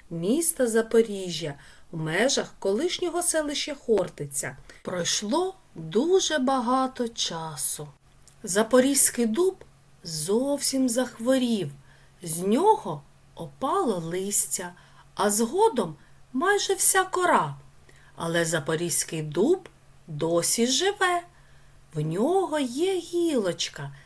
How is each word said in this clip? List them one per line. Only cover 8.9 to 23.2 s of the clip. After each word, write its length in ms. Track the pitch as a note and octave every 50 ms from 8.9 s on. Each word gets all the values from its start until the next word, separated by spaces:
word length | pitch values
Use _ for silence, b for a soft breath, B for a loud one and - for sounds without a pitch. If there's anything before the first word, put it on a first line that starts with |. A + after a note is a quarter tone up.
| C#4 C#4 - - - - A#3
дуб 380 | A3 A3 E4+ F4+ F#4+ F#4+ - - - - _ _ _ - - -
зовсім 840 | E3+ D#3+ D#3 D3+ F3+ G3+ A#3 C4+ C#4 C#4+ C#4+ - - C4+ C4+ C4 B3
захворів. 840 | A3 B3 B3+ B3 - - A3+ B3 C4 C4 B3+ A#3+ A#3 G3+ F3 C#3 C#3+ b b b b b b b b b -
З 160 | E3 D#3+ E3+
нього 640 | F#3 G3 G#3+ C4+ F4+ G#4+ G#4+ - - G3+ D#3 D3 - - - - _ - -
опало 640 | - E3+ D3 - - B3+ C#4+ E4+ G4 F#4 B3+ G3 F3
листя, 760 | D#3+ E3 F3+ F#3 F#3+ G3+ G3+ - - - - - F3+ F3 F3 B B B B B B B B
а 160 | - F#3+ G#3
згодом 680 | G3+ G#3 A#3 A#3 C#4+ F#4+ A4 A4+ C#4+ A#3+ F#3+ E3 D3+ b b b b b b _ -
майже 420 | B3+ E4 F#4 G#4 G4 - - G4
вся 300 | F#4 - - - F#4+ F#4
кора. 520 | F#4 - F4+ F4+ F4 D4 G3+ E3+ C#3+ C#3 - - - - - - B B B B B B
Але 280 | - D#3+ E3 E3 E3+ E3+
Запорізький 800 | D#3+ E3 D#3+ D3 - D#3+ D#3 F3 E3+ - - - - E3 D#3+ D#3
дуб 460 | D3+ D3 E3 G3+ D4 F#4 F#4+ - - - _ _ - - - -
досі 600 | - D#3 D3 E3 E3 E3+ E3+ E3 - - - A#3
живе. 560 | B3 C4 C4+ F4 G4 G4 - F#4+ F4+ F4 F4 E4+ b b b b b b b b b b b b - -
В 60 | D3+
нього 580 | D3+ D#3 D#3+ F#3 A3+ D4+ F4+ G4 F#4 D4+ D4+ D4+
є 400 | C#4 A#3+ A#3 C4+ F4 F#4+ G4 F4+
гілочка 960 | E4 - E4+ F4